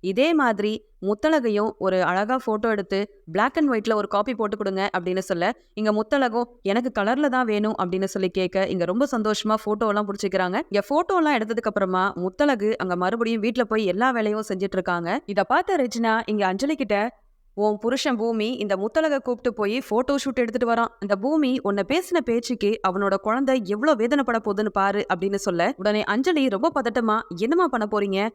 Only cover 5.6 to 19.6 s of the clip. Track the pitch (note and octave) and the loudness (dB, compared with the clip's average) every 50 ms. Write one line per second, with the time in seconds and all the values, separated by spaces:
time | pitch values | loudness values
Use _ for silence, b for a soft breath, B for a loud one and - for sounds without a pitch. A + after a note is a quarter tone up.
5.6 | b b b - G#3+ G#3+ G#3+ G#3+ G#3+ G#3+ - C#4+ C4+ A#3+ A3 A#3+ B3 A#3+ - _ | b b b -2 0 0 2 0 0 0 0 0 0 0 0 -2 -4 -4 -8 _
6.6 | _ F#3+ G3 A#3 A#3+ B3+ - A3 G3 G#3 B3 B3+ D4+ C#4+ B3 B3+ B3+ A3+ G#3+ G#3 | _ 0 0 0 0 -2 -2 -2 0 0 0 2 0 0 2 0 0 0 0 0
7.6 | G#3 G#3+ A3 - F#3 F3+ F3+ F#3+ F#3+ F#3+ - G#3 F#3+ F#3 - G3 F#3 F3+ - F#3+ | 0 0 0 -2 -2 -2 -2 -2 -2 -2 -2 -2 -2 -2 0 0 -2 0 0 0
8.6 | F#3+ - - F#3 F3 E3 G#3+ A#3 C#4 C#4 - A#3 G#3+ G#3+ G#3+ - - G#3+ G#3+ A3 | 0 0 0 -2 0 0 2 0 0 0 0 -2 0 0 -2 0 0 0 0 0
9.6 | - G#3 G#3+ G#3 A#3 A3 G3+ G#3 G#3+ G3 G3+ G3+ - G3 F3+ F#3+ F#3 F3+ F#3 A3+ | 0 -2 -2 0 0 0 0 0 -2 -2 -4 -4 -4 -4 -2 -2 -2 -2 -2 -4
10.6 | E4+ - G3 G3+ G3+ - C#4 D4+ F4+ - G4 F4+ D#4+ D4+ D4 A#3+ A3 G#3+ A3+ A3+ | -4 -2 -2 -2 -2 2 0 0 0 2 2 2 2 2 2 0 0 -2 -4 -4
11.6 | - A3 G#3 G#3 G3 F#3 F#3 F#3 F#3 G3 - - F3 F#3+ F#3 - D4 D4 C4+ G#3+ | -4 -2 -2 0 -2 0 0 0 0 0 -2 -4 -6 -6 0 2 2 2 2 2
12.6 | G3+ G#3+ A3 - - F#3 F3+ F3 F3+ F#3 G#3+ A3+ A#3 A3+ A#3 A3+ G3+ A#3 A3 A#3+ | 0 -2 -2 -2 -2 -2 -2 0 0 -2 0 0 0 0 0 0 0 -2 0 0
13.6 | A#3+ A3 A3 G#3+ A3 F#3 F3 F#3+ A#3+ C4 B3+ A#3 G#3+ G#3+ G#3 G#3+ G#3+ - G3 F#3 | -2 0 0 0 0 0 0 2 0 0 2 0 0 0 -2 -2 -4 -6 -4 -4
14.6 | F#3+ F#3+ - F#3+ F3+ - F3+ F3 E3+ E3 G3 C#4 - - G3+ G3 G3 - B3 D#4+ | -4 -2 -2 -2 -2 0 -2 -2 -2 -2 -4 -4 -4 -2 0 0 2 2 2 2
15.6 | F#4 - F#4+ D#4 C4 A#3+ - A#3 A3+ A3+ A3 A3+ A3+ - G#3+ G#3 G3+ F#3 F#3 G3 | 2 2 0 0 0 0 0 0 0 2 2 2 0 -2 0 0 2 0 0 0
16.6 | C4 C#4+ D#4 D4 C#4 G3+ G#3 G3+ G#3 A#3+ - _ _ _ _ _ _ _ _ - | 0 -2 0 -2 0 0 0 0 0 -2 -4 _ _ _ _ _ _ _ _ 0
17.6 | G#3 G#3+ G#3 G#3 - A#3 B3+ C4 - D4 B3+ A3 A3 A#3 A3+ A3 G#3 A3 B3+ A#3+ | 0 0 0 0 -2 -2 -2 0 0 0 0 0 0 -2 0 0 -2 -2 -2 -4
18.6 | G#3 G3+ G3 F#3 G3 A3+ - D#4+ D#4 D#4 D4 C4+ C4+ - B3 A#3+ - B3+ G#3 - | -2 -2 -2 -2 -2 0 0 2 2 2 0 0 -2 -4 -6 -2 -2 -4 -2 0